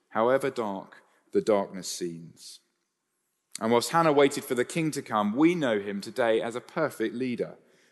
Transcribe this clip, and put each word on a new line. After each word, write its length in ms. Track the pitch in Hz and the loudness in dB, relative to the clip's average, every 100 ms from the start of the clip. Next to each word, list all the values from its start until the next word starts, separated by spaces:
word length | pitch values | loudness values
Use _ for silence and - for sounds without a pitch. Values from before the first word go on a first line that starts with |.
| _ | _
however 380 | 107 120 135 135 | 0 2 2 0
dark 540 | 123 107 95 - - _ _ _ | -4 -4 -6 -10 -20 _ _ _
the 80 | 101 | 0
darkness 480 | 101 101 98 92 87 | 2 2 0 -8 -10
seems. 720 | - 87 82 82 - - - _ _ _ _ _ _ _ _ _ - | -8 -8 -10 -16 -20 -20 -20 _ _ _ _ _ _ _ _ _ -6
And 120 | 113 | 2
whilst 180 | 117 - | 2 2
Hannah 240 | 165 160 | 2 4
waited 320 | 143 139 - - | 6 4 2 -4
for 100 | 123 | -2
the 80 | |
king 280 | 123 170 160 | -2 -2 -2
to 100 | 139 | -4
come, 340 | - 110 104 120 | -2 0 2 4
we 200 | 165 180 | 2 4
know 240 | 131 104 | 0 0
him 200 | 101 101 | -2 -6
today 420 | 113 127 117 110 | -6 0 2 2
as 140 | 117 123 | 0 -8
a 60 | |
perfect 540 | - 170 143 - 110 120 | -8 -4 -4 -2 -4 -4
leader. 420 | 131 113 85 - _ _ _ | -6 -4 -6 -10 _ _ _